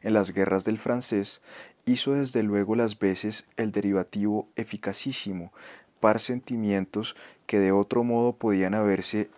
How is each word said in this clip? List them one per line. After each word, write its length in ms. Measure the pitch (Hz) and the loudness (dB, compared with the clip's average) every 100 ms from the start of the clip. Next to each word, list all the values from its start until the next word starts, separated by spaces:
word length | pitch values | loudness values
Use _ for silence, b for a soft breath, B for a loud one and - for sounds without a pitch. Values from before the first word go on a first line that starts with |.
en 120 | 107 | 2
las 180 | 107 92 | 2 2
guerras 320 | 92 95 95 | 0 2 2
del 140 | 101 110 | 0 -2
francés, 640 | - 123 - 104 101 - B B B B - | -2 -4 -2 -2 -2 -10 B B B B 0
hizo 280 | 127 135 | 0 2
desde 280 | 139 131 120 | 0 0 0
luego 320 | 107 101 101 | 2 0 2
las 240 | 117 113 104 | 2 0 0
veces 480 | 98 95 107 104 - - | 0 0 -4 -6 -10 -4
el 140 | 110 | -2
derivativo 800 | 101 101 98 87 104 104 107 - - | 0 0 0 0 -2 -2 -2 -4 -10
eficacísimo, 960 | 110 104 101 95 139 131 101 92 85 B B B B _ | -8 -8 -8 -6 -8 -8 -8 -8 -10 B B B B _
par 180 | 110 110 | 2 2
sentimientos 960 | - 127 - 117 107 98 95 104 113 B B B - | -2 -6 -4 -2 0 0 -2 -6 -8 B B B -2
que 140 | 104 | 2
de 120 | 95 | 4
otro 300 | 98 104 120 | 4 2 0
modo 300 | 120 117 120 | 2 2 2
podían 420 | 117 113 95 92 | 0 0 2 2
haberse 560 | 107 104 95 - 107 104 | 2 2 2 0 -4 -4